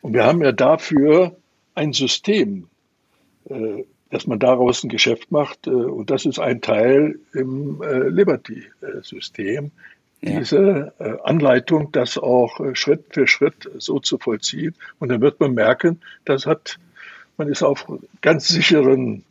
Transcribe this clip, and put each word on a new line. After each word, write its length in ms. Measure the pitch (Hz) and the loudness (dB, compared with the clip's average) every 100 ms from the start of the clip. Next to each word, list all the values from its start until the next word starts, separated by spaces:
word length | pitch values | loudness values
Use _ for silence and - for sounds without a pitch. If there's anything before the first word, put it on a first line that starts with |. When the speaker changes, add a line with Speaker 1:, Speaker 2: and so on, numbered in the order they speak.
Speaker 1:
Und 140 | 143 | -2
wir 100 | 113 | 2
haben 180 | 113 170 | 4 4
ja 100 | 147 | 2
dafür 840 | 113 131 160 - 156 143 160 180 - _ _ _ | 4 4 2 2 2 6 6 4 -2 _ _ _
ein 180 | - 151 | -6 -4
System, 760 | 131 131 - - 208 120 98 85 _ _ _ _ _ _ _ - | -2 -2 -2 0 0 0 -4 -12 _ _ _ _ _ _ _ -14
äh, 360 | 135 110 104 127 _ _ | -8 -6 -8 -12 _ _
dass 160 | - - | -8 -6
man 120 | 110 | 0
daraus 440 | 123 127 123 123 | 2 4 2 0
ein 60 | 120 | -6
Geschäft 420 | 113 - 117 - | -2 0 -2 -2
macht, 360 | 151 143 - - | -2 -2 -6 -4
äh, 40 | |
und 400 | 127 120 120 104 | -2 -2 -6 -4
das 140 | 135 | -2
ist 140 | 147 131 | -2 -4
ein 220 | 151 120 | -4 -2
Teil 580 | - 107 117 139 151 151 _ | 0 2 4 4 2 -4 _
im, 480 | 135 131 131 143 147 | -6 -6 -6 -8 -8
äh, 260 | 151 127 - | -4 -2 0
Liberty, 560 | 170 190 135 - 110 - _ | 2 2 0 -6 -16 -16 _
äh, 220 | - - | -14 -14
System. 680 | - - - - 98 120 147 _ - _ _ _ | -16 -16 -16 -10 -6 -6 -8 _ -20 _ _ _
Speaker 2:
Ja. 200 | - 151 | -6 -4
Speaker 1:
Diese, 520 | 127 147 196 170 147 _ | 0 2 4 2 -4 _
äh, 140 | 110 110 | -10 -8
Anleitung, 720 | - 160 143 123 - 156 147 | -2 2 4 2 2 -2 0
das 260 | 147 123 - | -2 -2 -4
auch, 400 | 131 123 117 - | 2 2 2 -2
äh, 160 | 147 | -6
Schritt 300 | 127 - 120 _ | -4 0 -2 _
für 180 | - 127 | 0 2
Schritt 420 | - 143 _ - - | 2 0 _ -18 -14
so 220 | - 143 | -4 -4
zu 180 | - 127 | -2 -4
vollziehen. 560 | - 107 - - - - - _ | -4 -4 -6 -6 -8 -8 -20 _
Und 120 | 131 | -4
dann 100 | 123 | 2
wird 180 | 135 - | 2 2
man 160 | 143 | 0
merken, 460 | 120 107 - 170 165 - - | 2 2 4 2 0 -10 -16
das 220 | - 139 151 | -4 -2 0
hat, 320 | 156 - - _ _ - - _ - | -4 -4 -16 _ _ -20 -20 _ -8
man 100 | 147 | -6
ist 140 | 139 | 0
auf 240 | 143 139 - - - _ | 0 0 -6 -16 -16 _
ganz 260 | 147 160 - | 2 2 0
sicheren 760 | 160 147 156 135 131 127 101 - | 0 4 4 6 4 0 -6 -12